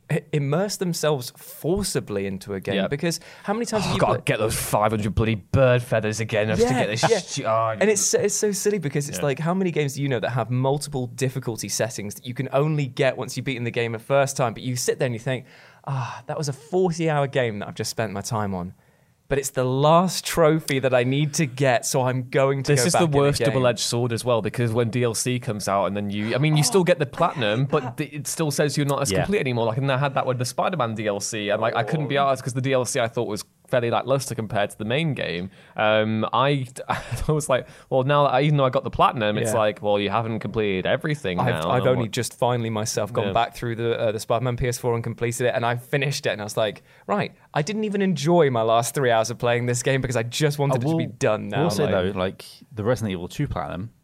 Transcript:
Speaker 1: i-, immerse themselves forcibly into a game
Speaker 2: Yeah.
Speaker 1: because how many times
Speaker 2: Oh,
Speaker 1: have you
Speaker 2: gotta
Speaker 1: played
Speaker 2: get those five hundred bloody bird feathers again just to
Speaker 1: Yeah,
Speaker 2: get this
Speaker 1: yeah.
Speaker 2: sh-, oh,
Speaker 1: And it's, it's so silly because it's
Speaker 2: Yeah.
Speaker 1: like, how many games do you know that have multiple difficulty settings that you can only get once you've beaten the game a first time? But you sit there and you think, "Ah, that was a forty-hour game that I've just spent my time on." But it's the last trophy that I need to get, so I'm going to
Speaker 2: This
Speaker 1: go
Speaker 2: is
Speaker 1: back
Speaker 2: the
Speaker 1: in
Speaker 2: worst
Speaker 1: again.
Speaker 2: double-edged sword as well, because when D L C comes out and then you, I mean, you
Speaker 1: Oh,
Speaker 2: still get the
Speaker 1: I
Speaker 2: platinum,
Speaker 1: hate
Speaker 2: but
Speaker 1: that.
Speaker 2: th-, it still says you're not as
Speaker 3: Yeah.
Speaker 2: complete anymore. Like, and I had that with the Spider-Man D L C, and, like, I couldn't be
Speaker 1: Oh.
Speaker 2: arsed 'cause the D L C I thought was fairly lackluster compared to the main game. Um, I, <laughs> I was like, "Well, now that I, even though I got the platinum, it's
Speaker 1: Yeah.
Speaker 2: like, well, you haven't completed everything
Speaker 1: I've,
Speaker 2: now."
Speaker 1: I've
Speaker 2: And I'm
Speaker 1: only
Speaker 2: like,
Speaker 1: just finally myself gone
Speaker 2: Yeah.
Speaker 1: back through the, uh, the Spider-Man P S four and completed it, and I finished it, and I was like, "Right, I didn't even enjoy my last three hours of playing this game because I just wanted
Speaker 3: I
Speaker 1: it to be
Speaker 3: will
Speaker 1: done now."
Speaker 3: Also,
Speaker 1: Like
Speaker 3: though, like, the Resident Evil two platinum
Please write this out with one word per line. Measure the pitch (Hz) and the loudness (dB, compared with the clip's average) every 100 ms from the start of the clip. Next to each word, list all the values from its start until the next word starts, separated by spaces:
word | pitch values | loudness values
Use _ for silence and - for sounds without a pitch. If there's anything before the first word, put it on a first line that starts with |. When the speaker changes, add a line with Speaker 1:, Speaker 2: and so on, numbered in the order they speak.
| - | -4
Speaker 1:
i-, | 147 - | -4 -2
immerse | 151 139 151 202 - | -2 0 0 -2 -2
themselves | 180 165 151 147 123 - | -4 0 0 0 -4 -14
forcibly | - - 143 196 196 143 101 101 98 | -18 -8 -2 -2 -2 -4 -2 -2 -4
into | 95 - | -6 -6
a | 98 | -6
game | 92 | -2
Speaker 2:
Yeah. | 95 98 | -2 0
Speaker 1:
because | 147 170 165 - - | -2 -2 -4 -8 -12
how | - | -6
many | 214 240 | -4 -2
times | 220 | -2
Speaker 2:
Oh, | 185 | -2
Speaker 1:
have | |
you | 185 | 0
Speaker 2:
gotta | 113 | 2
Speaker 1:
played | 117 | 2
Speaker 2:
get | - 120 | 0 0
those | 110 117 | 0 -2
five | - 120 107 | 0 2 2
hundred | 110 104 | 2 0
bloody | 90 110 92 | 0 2 0
bird | - 135 131 123 | 0 4 6 4
feathers | 120 113 107 107 | 2 0 0 -2
again | 110 107 107 | -2 0 2
just | 143 240 | 4 4
to | |
Speaker 1:
Yeah, | 254 | 2
Speaker 2:
get | 107 | 0
this | 110 165 | 2 2
Speaker 1:
yeah. | 220 | 2
Speaker 2:
sh-, | - - 113 | 0 -4 0
oh, | 113 113 110 | 2 2 2
Speaker 1:
And | 202 | 2
it's, | 214 - | 2 2
it's | 226 196 | 2 0
so | - 214 | 0 -2
silly | 196 208 208 | 0 0 0
because | - 151 143 | -2 -4 -4
it's | 92 | -4
Speaker 2:
Yeah. | |
Speaker 1:
like, | 143 139 | -2 -2
how | 160 | 0
many | 185 190 | 0 0
games | 151 143 | 0 -2
do | 139 | -2
you | 139 | -2
know | 123 | 0
that | 95 | 0
have | 127 113 | -2 -2
multiple | 123 135 147 147 139 123 | 0 0 0 -2 -6 -6
difficulty | 117 131 135 123 110 101 | -4 -4 -4 -6 -6 -6
settings | - 110 - 104 - | -4 -4 -4 -10 -10
that | 120 | -10
you | |
can | 123 131 | -6 -2
only | 135 156 151 135 | 0 2 0 -2
get | 120 135 123 | 0 0 0
once | 127 131 | -6 -6
you've | 127 | -6
beaten | 120 | -4
the | 120 | -4
game | 120 117 | -2 -2
a | 113 | -4
first | - 139 131 - | 0 2 2 0
time? | 123 | -2
But | 104 | -2
you | 117 | -6
sit | 123 - - | -4 -2 0
there | 139 | -2
and | |
you | 113 | -2
think, | - 127 135 - - - - | -4 -6 -6 -20 -20 -14 -8
"Ah, | 135 117 - - | -6 -6 -10 -10
that | 151 | -6
was | 147 | -6
a | |
forty-hour | 131 - 185 185 165 160 147 139 | -6 -4 0 2 0 0 0 0
game | 135 120 104 | 0 0 -2
that | - | -8
I've | - | -6
just | 110 | -6
spent | - 110 | -4 -4
my | 95 | -6
time | 98 113 104 | -4 -2 -2
on." | 95 90 - _ _ _ _ - | -4 -6 -12 _ _ _ _ -4
But | 139 | -4
it's | 135 | -2
the | - | -2
last | 127 131 147 165 185 - - | 0 2 4 6 4 0 -2
trophy | - 156 160 - 135 | 4 4 4 2 0
that | 131 | 2
I | 123 | 2
need | 123 139 151 | 4 2 0
to | 156 151 | 0 -2
get, | 123 139 117 - | 2 2 2 2
so | 143 | 0
I'm | 127 127 123 | 0 0 0
going | 143 135 139 | 2 2 2
to | 131 | 2
Speaker 2:
This | 143 | 2
Speaker 1:
go | 175 | 4
Speaker 2:
is | |
Speaker 1:
back | 165 | 4
Speaker 2:
the | 175 | 4
Speaker 1:
in | |
Speaker 2:
worst | 143 143 143 | 4 4 4
Speaker 1:
again. | 113 | 2
Speaker 2:
double-edged | 131 127 117 | 2 2 2
sword | - 120 120 | 0 0 0
as | 113 117 | 0 0
well, | 117 | 0
because | 107 - 120 | 0 0 0
when | 113 117 | 2 0
D | 123 | 2
L | 120 | 0
C | 107 127 123 | 0 -2 -2
comes | 123 104 95 | -4 -4 0
out | 98 92 | 2 2
and | 101 | 0
then | 101 | -4
you, | 101 107 | -2 -2
I | 123 | 0
mean, | 156 | 2
you | 151 | 4
Speaker 1:
Oh, | 151 | 4
Speaker 2:
still | 196 | 4
get | 170 175 | 4 2
the | 143 | 0
Speaker 1:
I | - | 0
Speaker 2:
platinum, | 170 160 107 110 | -2 0 0 0
Speaker 1:
hate | 139 | 0
Speaker 2:
but | 156 | 0
Speaker 1:
that. | 127 123 | -2 -6
Speaker 2:
th-, | 147 | -6
it | 147 127 | -8 -8
still | - 156 | -4 -2
says | 143 147 135 | 0 0 0
you're | |
not | 139 135 | 0 0
as | 139 | 0
Speaker 3:
Yeah. | 92 | 0
Speaker 2:
complete | 85 101 | 0 0
anymore. | 131 120 | 0 0
Like, | 113 117 | 0 0
and | 139 | 0
I | 131 | 0
had | 143 135 | 0 0
that | 123 | -2
with | 123 | -2
the | |
Spider-Man | 123 - 202 185 117 110 | -2 -2 -2 0 -2 -2
D | 107 | -2
L | 101 | -2
C, | - 113 101 | -2 -4 0
and, | 107 | 0
like, | 110 | 2
I | 117 | 0
couldn't | 110 160 135 | 0 -2 0
be | 139 | 2
Speaker 1:
Oh. | 139 | 2
Speaker 2:
arsed | 131 | 0
'cause | 131 | -2
the | 123 | -4
D | 131 | 0
L | 131 | 0
C | 123 135 | 0 0
I | 113 | -2
thought | 123 113 | -2 -4
was | 104 - _ _ | -6 -10 _ _
fairly | 127 120 | 0 2
lackluster | 113 120 139 - | 0 0 0 -2
compared | 113 107 107 104 | -6 -4 -2 -2
to | - | -4
the | |
main | 107 131 165 | -4 -2 0
game. | 123 82 85 95 - - - | -2 -4 -4 -8 -12 -12 0
Um, | 110 107 107 110 107 | 2 4 2 0 0
I, | 113 135 143 123 - | 2 2 2 -2 -8
<laughs> | - 127 - 120 - | -6 -6 -6 -4 -2
I | |
was | 151 - | 0 2
like, | 127 - - - | 0 -2 -14 -2
"Well, | 131 | 0
now | 131 147 | 4 4
that | 143 | 4
I, | 131 | 4
even | 151 147 | 4 4
though | 131 | 4
I | |
got | 131 | 2
the | 107 | -2
platinum, | - 185 160 107 107 | 2 2 4 0 2
it's | 113 | 2
Speaker 1:
Yeah. | 117 | 2
Speaker 2:
like, | 107 - | 2 0
well, | 104 104 | 0 2
you | 101 | 2
haven't | 104 113 110 | 0 -2 -4
completed | 107 110 104 95 | -4 -2 0 0
everything | 87 123 156 147 - 87 | 0 0 -2 -4 -2 -2
Speaker 1:
I've, | - 80 | 0 0
Speaker 2:
now." | 82 | 0
Speaker 1:
I've | 127 | 2
Speaker 2:
And | |
I'm | 110 | 2
Speaker 1:
only | 123 | 2
Speaker 2:
like, | 113 | 0
Speaker 1:
just | 123 113 - | -4 -6 -2
finally | 120 120 113 | 0 0 -2
myself | 110 110 - 104 | -2 -2 -2 -2
gone | 117 104 | -2 0
Speaker 2:
Yeah. | |
Speaker 1:
back | 98 117 | 0 0
through | - 120 113 | -2 -6 -2
the, | 117 117 | -2 0
uh, | 117 | 0
the | 110 | -2
Spider-Man | - 117 127 120 | -2 -2 0 -2
P | 127 | -2
S | 120 | -2
four | 127 | -2
and | 117 | -2
completed | 117 113 120 117 123 | -4 -4 -4 0 0
it, | |
and | 117 | 0
I | 117 120 | 0 -2
finished | - 143 139 143 123 | -2 -2 -2 -2 -2
it, | |
and | 98 | -4
I | |
was | 104 - | -4 -2
like, | 110 - - - - | -2 -2 -12 -14 -4
"Right, | 202 - - _ | -4 -4 -8 _
I | - | -4
didn't | 160 214 | -4 -2
even | 214 202 | -2 0
enjoy | 190 156 143 175 143 | 0 0 4 4 4
my | 120 | 4
last | 113 113 120 | 4 4 2
three | - 127 | 0 2
hours | 113 110 | 4 2
of | 117 | 0
playing | 120 120 120 | 0 2 0
this | 120 | 0
game | - 135 | 0 0
because | 123 123 | 0 -2
I | |
just | 117 - 151 143 | -2 0 0 2
wanted | 139 131 | 2 2
Speaker 3:
I | 135 | 2
Speaker 1:
it | |
to | 165 | 0
be | - | -2
Speaker 3:
will | - | -2
Speaker 1:
done | 127 107 104 | 0 0 -2
now." | 101 | 0
Speaker 3:
Also, | 170 - | 0 2
Speaker 1:
Like | 92 | 2
Speaker 3:
though, | 98 90 98 | 2 0 0
like, | 92 - - - - | -2 -4 -14 -20 -14
the | 110 | -4
Resident | 104 127 110 | 0 0 -2
Evil | 92 87 | -4 -6
two | - 143 | -4 -4
platinum | 90 78 82 110 - | -4 -6 -6 -10 -12